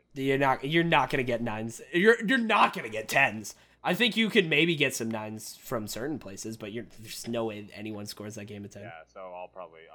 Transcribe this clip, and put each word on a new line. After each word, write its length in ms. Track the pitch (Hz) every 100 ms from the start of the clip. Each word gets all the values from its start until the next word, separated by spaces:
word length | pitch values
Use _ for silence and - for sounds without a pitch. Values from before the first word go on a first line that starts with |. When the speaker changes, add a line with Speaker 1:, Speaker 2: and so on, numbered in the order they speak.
| _ 139
Speaker 1:
You're 220 | 135 135
not, 260 | 135 127
you're 200 | 139 165
not 260 | 170 156 127
gonna 140 | 139
get 180 | 123 117
nines. 400 | 117 107 113 - -
You're, 220 | 170 214 233 214
you're 120 | 262
not 360 | 226 214 233 196
gonna 140 | 120
get 180 | 107 110
tens. 480 | 143 135 107 101 - _ _
I 100 | 143
think 240 | 180 233 220
you 120 | 220
could 200 | 226 165
maybe 260 | 147 165 156
get 200 | 135 -
some 160 | 113
nines 440 | 110 107 110 - -
from 300 | - 120 107
certain 300 | 107 135 143
places, 400 | 101 98 107 110
but 140 | 107
you're, 140 | 113 - -
there's 280 | 107 - 117
no 180 | 117 113
way 220 | 104 104 -
anyone 300 | 110 104 101
scores 280 | - 104 104
that 100 | 104
game 200 | 104 101
a 20 |
ten. 160 | 104
Speaker 2:
Yeah, 80 | 90 82 78
so 60 | 101
I'll 280 | 92 90 90
probably, 320 | 95 87 80 80